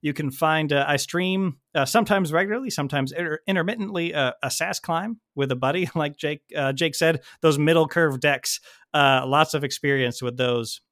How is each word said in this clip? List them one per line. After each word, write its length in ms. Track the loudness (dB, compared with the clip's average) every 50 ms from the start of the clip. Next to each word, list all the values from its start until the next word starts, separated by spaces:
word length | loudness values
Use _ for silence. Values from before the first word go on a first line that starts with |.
You 120 | -4 -4 -4
can 160 | -2 -4 -6
find, 440 | -2 0 2 2 2 2 2 2 2
uh, 100 | 0 2
I 120 | 2 0 -2
stream, 580 | -2 -2 -2 -2 0 0 0 0 0 -2 -4 _ _ _ _
uh, 120 | -2 0
sometimes 480 | 2 2 0 2 4 2 0 0 2 2
regularly, 360 | 0 0 0 -2 -4 -4 -6
sometimes 440 | -4 -4 -4 -2 -2 -2 -2 -2 -4
inter-, 260 | -4 -4 -4 -4 -6 _ -2
intermittently, 640 | 0 0 0 -2 -2 -4 -6 -6 -4 -4 -4 -2 0
uh, 200 | 0 0 0 -2 _ -6
a 80 | -6
sas 260 | -4 -4 -4 -4 -4 -8
climb 400 | -4 -4 -4 -4 -2 -6 -8 -10 _ _ _
with 180 | -4 -2 -2 -2
a 20 |
buddy 340 | 0 0 0 0 0 -2 -2
<laughs> 40 | -2
like 220 | -2 -4 -4 -4 _
Jake. 240 | -6 -6 -6 -6 _ _ -6
Uh, 180 | -2 -2 -2 0
Jake 220 | 0 -2 -2 0
said, 260 | 2 2 2 2 2 -4 -10 -20 _
those 160 | 2 2 4 4
middle 300 | 4 4 6 4 4 2
curve 320 | 2 2 2 2 2 0
decks, 400 | 0 0 0 0 -2 -6 -6 -6 _ -16 -20 -20 _ _ 0
uh, 300 | 2 4 4 4 4 2
lots 280 | 2 4 4 2 2 0
of 100 | -4 -4
experience 580 | -4 -6 -4 -2 0 0 2 0 0 -2 -4
with 140 | -6 -6 -2
those. 460 | 0 0 0 0 0 -2 -6 -10 -14 _ _